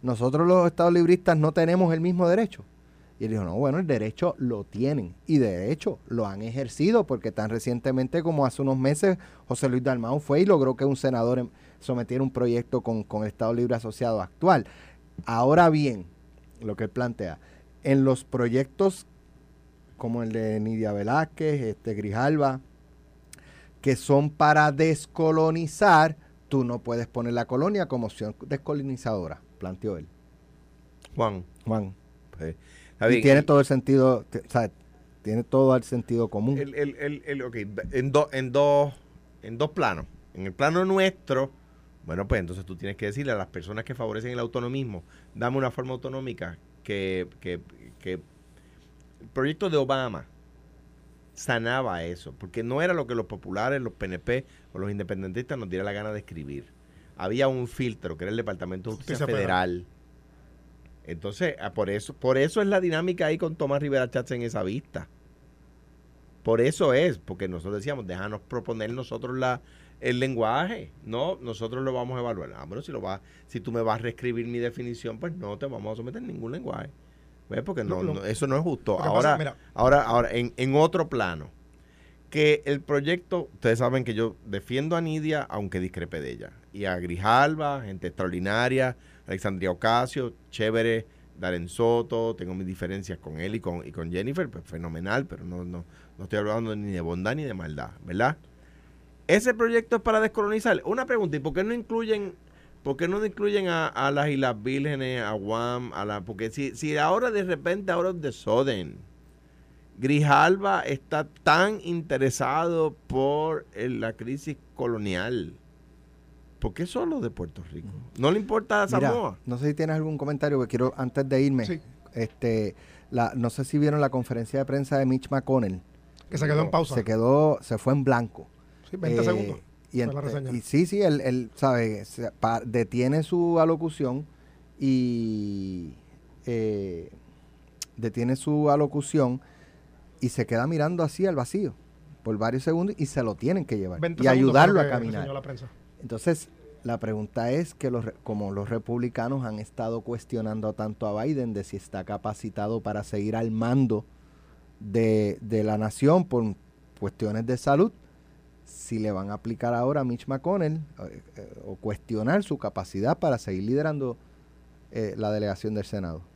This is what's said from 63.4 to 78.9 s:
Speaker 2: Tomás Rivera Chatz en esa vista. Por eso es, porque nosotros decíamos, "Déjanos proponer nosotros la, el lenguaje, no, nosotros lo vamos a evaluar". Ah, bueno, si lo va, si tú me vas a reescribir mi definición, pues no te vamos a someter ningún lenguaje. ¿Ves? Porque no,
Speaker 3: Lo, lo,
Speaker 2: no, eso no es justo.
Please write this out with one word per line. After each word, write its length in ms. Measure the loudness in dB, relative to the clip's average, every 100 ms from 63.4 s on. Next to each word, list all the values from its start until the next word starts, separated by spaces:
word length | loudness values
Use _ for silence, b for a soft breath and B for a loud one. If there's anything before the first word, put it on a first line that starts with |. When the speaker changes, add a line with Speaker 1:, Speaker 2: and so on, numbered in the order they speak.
| -2 -2
Speaker 2:
Tomás 240 | -2 0
Rivera 300 | 2 0 0
Chatz 200 | -2 -4
en 100 | -4
esa 200 | -4 -2
vista. 460 | -2 -4 -8 -12 -12 -18 -20 -20 -20 _ -20 -20 -20 -20 -20 -20 -20 -8
Por 180 | 0 4
eso 320 | 4 4 4
es, 260 | 6 4 0
porque 300 | -8 -8 -6
nosotros 280 | -6 -6 -6
decíamos, 260 | -6 -8 -6
"Déjanos 340 | -8 -6 -8
proponer 520 | -8 -8 -6 -6 -6
nosotros 440 | -6 -8 -8 -8 -2
la, 240 | -2 -2 b b b b
el 200 | -2 0
lenguaje, 720 | 0 0 2 2 -2 -6 -12 -18
no, 340 | -8 -4 -2 -4
nosotros 420 | -8 -8 -6 -4
lo 100 | -4
vamos 240 | -4 -4 -4
a 40 |
evaluar". 320 | -4 -6 -8 -14
Ah, 80 | -12
bueno, 160 | -12
si 100 | -10
lo 80 | -8
va, 200 | -6 -8 b b b
si 140 | -10
tú 120 | -6
me 80 | -2
vas 160 | 0 0
a 20 |
reescribir 440 | -2 -6 -4 -4 -4
mi 120 | -4
definición, 600 | -4 -6 -10 -8 -10 -8
pues 160 | -8
no 220 | -8 -8 -8
te 100 | -8
vamos 260 | -8 -8
a 40 | -8
someter 240 | -10 -10
ningún 300 | -12 -10 -10
lenguaje. 380 | -8 -8 -10 -10 -16 b b b b -8
¿Ves? 140 | -8
Porque 200 | -4 -6
no, 200 | -2 -2
Speaker 3:
Lo, 0 |
lo, 120 | -2 -4
Speaker 2:
no, 40 | -4
eso 200 | -2 0
no 100 | 0
es 60 |
justo. 300 | 0 -2 0